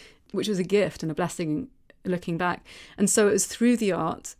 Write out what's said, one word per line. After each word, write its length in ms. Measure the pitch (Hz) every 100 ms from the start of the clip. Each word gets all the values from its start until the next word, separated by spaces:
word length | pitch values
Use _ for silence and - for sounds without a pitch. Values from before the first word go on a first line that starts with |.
| - _ _
which 160 | 196 202
was 140 | 190
a 40 |
gift 380 | 175 202 175 -
and 80 | 160
a 40 | 156
blessing 540 | 170 - 160 151 175 _ _ _
looking 340 | 185 175 175 165
back. 260 | 180 - - - - -
And 140 | 202
so 160 | - 208
it 60 |
was 140 | 196 -
through 320 | - 233 240
the 120 | 208
art, 460 | 170 165 - -